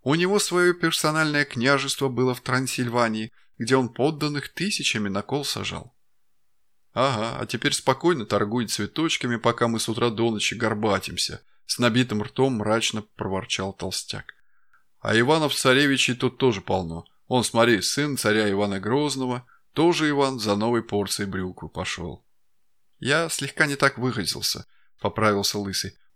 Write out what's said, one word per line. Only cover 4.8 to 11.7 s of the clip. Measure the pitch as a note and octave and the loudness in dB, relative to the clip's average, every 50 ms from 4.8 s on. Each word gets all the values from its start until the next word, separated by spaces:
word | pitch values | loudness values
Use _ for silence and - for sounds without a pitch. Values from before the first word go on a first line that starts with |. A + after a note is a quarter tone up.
| G3 - - A2 G#2 G2+ | -2 -2 -2 -2 -2 -2
на | F#2+ G2 | -4 -4
кол | G2+ - - D3 C#3 | -4 -4 -4 -4 -2
сажал". | - - G2+ G2 - - F2 - - _ _ _ _ _ _ _ _ _ _ _ _ _ _ _ _ _ _ _ _ | -4 -4 -6 -6 -6 -8 -10 -12 -14 _ _ _ _ _ _ _ _ _ _ _ _ _ _ _ _ _ _ _ _
"Ага, | - - B2+ C#3 B2+ G#2 A2 A#2 A#2 B2+ | -2 0 0 2 0 0 -2 -4 -4 -6
а | B2 | -6
теперь | - - A#2 - C#3+ | -6 -4 -2 -2 -2
спокойно | - - - - C3 - - E3+ F3+ C3+ G#2 | -2 0 0 0 0 2 2 2 2 0 0
торгуй | - G#2+ G#2 A2 G2+ A2 B2 A#2 | 0 0 0 0 0 -2 -2 -2
цветочками, | G2+ - - G#2 G2+ - - D#3+ D#3+ - - - B2 A#2+ | -4 -4 -4 -6 -4 -4 -2 -2 -2 -2 -2 -2 -2 -2
пока | A2 - B2 A#2 - A#2+ A#2 | 0 2 0 2 2 2 0
мы | A2 A2 | 0 0
с | - - | -2 -4
утра | A2 - A#2+ A#2+ | -2 0 0 0
до | A2 G#2 A2+ A#2 | 0 0 0 0
ночи | A2 G#2 - - - | 0 0 -2 -4 -2
горбатимся", | A2 A2+ G#2+ G#2+ G#2 A2 G#2+ G2 F#2 - - F2+ - - - - - - _ _ _ _ - | -2 -2 0 0 0 0 0 0 0 -2 -4 -6 -6 -6 -6 -6 -10 -16 _ _ _ _ -8